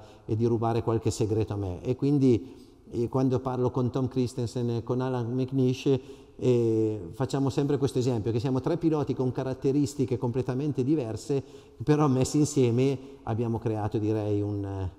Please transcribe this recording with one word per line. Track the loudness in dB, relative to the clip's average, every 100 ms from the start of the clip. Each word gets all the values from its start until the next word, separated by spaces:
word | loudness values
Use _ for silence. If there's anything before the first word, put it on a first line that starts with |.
| -10 -14 -4
e | 0
di |
rubare | 2 2 2 0
qualche | 0 0 0
segreto | 0 0 0 -2
a | -4
me. | -6 -4
E | -4 0
quindi, | 2 4 6 4 0 -18 -20 -20 -8
eh, | -4 -2
quando | 0 2 0
parlo | -2 -2 0
con | 0 -2
Tom | -2 -2
Christensen | -2 -2 -4 -6 -4 -2
e | -2
con | -2 -2
Alan | -2 -2 -2
McNish, | -4 -2 2 2 2 2 0 -2 -20 -20 -2
eh, | 2 4 4 4 2 -2 -8
facciamo | -6 -2 0 0
sempre | 0 0 2
questo | 0 0
esempio, | 0 0 0
che | 0
siamo | 0 0
tre | 0 0
piloti | 0 0 0
con | -2 -2
caratteristiche | -2 -6 -2 0 2 0 0 -2 -2
completamente | -2 -2 -2 -2 -2 0
diverse, | 0 0 -2 -6 -2 -2 -4 -14 -16 -4
però | 2 4 4
messi | 4 2 2
insieme | 2 4 4 4 2 0 -8 -12
abbiamo | -4 -2 -2 -2
creato, | -2 -2 -2 0
direi, | 0 0 0 0
un, | -2 -4 -4 -6 -6